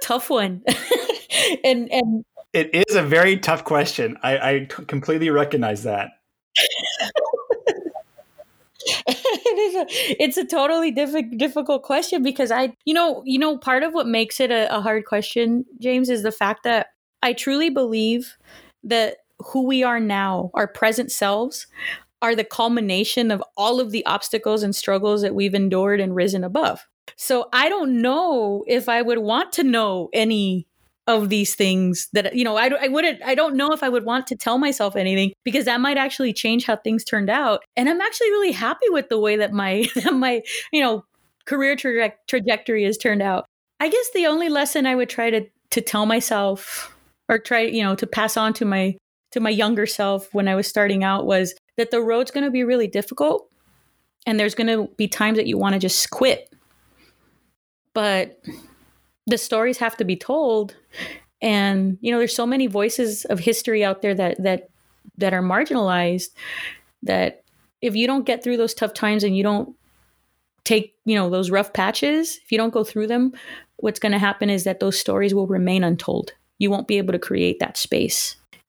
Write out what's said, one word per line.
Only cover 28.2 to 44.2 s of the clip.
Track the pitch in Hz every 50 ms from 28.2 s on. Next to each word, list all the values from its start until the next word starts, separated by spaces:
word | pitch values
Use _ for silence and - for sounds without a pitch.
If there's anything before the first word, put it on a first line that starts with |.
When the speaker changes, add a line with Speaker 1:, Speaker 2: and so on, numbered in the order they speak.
| 370 349 294 247 214 202 202 202 -
Speaker 1:
if | - 247 247 247 247
I | 233 233
would | 233 226 240 233
want | 214 208 226 269 370 359 -
to | - 349
know | 262 233 233 220 202 190 185 170 - -
any | 220 220 220 226 208 202 190 185 180 165 _ _ _ _ _ _ _ _
of | - 233 220 208 196
these | 214 208 202 - -
things | - 202 190 185 185 185 180 175 165 - - -
that, | 208 196 - -
you | 247 247
know, | 226 214
I, | 214 233 262
I | 277 277 277
wouldn't, | 269 262 302 330 330 269 - -
I | 247 262
don't | 277 311 311 269
know | 262 277 302 311
if | 311 294
I | 254
would | 247 240 202
want | 226 240 262 254
to | - 254
tell | - - 233 233
myself | 262 294 285 262 - 208 196 190
anything | 202 185 185 190 196 196 190 - _ -
because | 247 214 277 269
that | 247 240 247
might | 247 285 285
actually | 277 269 277 - - 269 240 208
change | - - 220 226 240 240
how | - 220
things | 208 - 220 220 226 -
turned | - - 214 202 190
out. | 226 277 294 240 208 - - _ -
And | 247 247
I'm | 285 339 349
actually | 381 453 453 - 480 427
really | 403 415 403 359
happy | 233 180 226 233 - - 508 440
with | 349 285 - -
the | 233 220
way | 214 214 208
that | 214 208 202 208
my, | 202 196 190 190 208 233 226
<laughs> | -
that | 247 180 359 320
my, | 254 254 254 247 226 220 - - - - - -
you | 302
know, | 277 240 220 202 - _ _ _ _ _ _ _ _
career | - 277 277 269 277 285
traje-, | 277 - 262 233 226 226 208 - - _
trajectory | - 262 254 196 240 220 220 - - 226 214 202
has | 196 214
turned | 196 - 240 214 208
out. | 196 196 185 180 - - _ _ _ _ _ -
I | 294 320
guess | 403 494 480 - -
the | 381